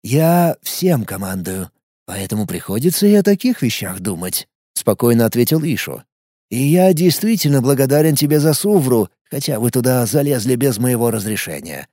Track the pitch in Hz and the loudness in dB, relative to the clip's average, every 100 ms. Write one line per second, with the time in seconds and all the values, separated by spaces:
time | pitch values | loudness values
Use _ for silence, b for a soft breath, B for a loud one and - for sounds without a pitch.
0 | - 139 160 175 170 - - - 180 143 | 0 2 4 4 2 -2 -10 -2 0 0
1 | 101 - 98 95 87 95 87 _ _ _ | -2 -8 -6 -6 -6 -8 -10 _ _ _
2 | - 95 101 107 98 87 - 104 165 165 | -14 -10 -6 -4 -4 -6 -4 0 0 -2
3 | 202 208 196 202 254 240 123 - 95 92 | 0 2 2 0 0 -2 -2 -4 -8 -8
4 | 95 85 90 - - _ _ - - 98 | -6 -6 -6 -8 -10 _ _ -4 -2 2
5 | 120 117 113 120 120 160 175 113 - 65 | 2 4 2 2 2 0 -2 -4 -6 -12
6 | _ _ _ _ _ 117 143 175 185 160 | _ _ _ _ _ -2 2 4 4 4
7 | 180 - 214 220 147 139 123 139 135 147 | 2 2 0 0 2 2 2 2 2 4
8 | 156 143 147 151 156 143 202 202 131 120 | 2 2 2 2 2 2 2 2 2 0
9 | 95 _ _ - 147 113 120 127 123 127 | 0 _ _ -8 -6 -2 0 0 0 0
10 | 113 147 143 127 110 123 139 107 123 120 | 0 0 0 0 0 0 0 0 -2 0
11 | 120 110 104 104 - 73 78 71 71 | 0 -2 -4 -6 -8 -12 -12 -16 -16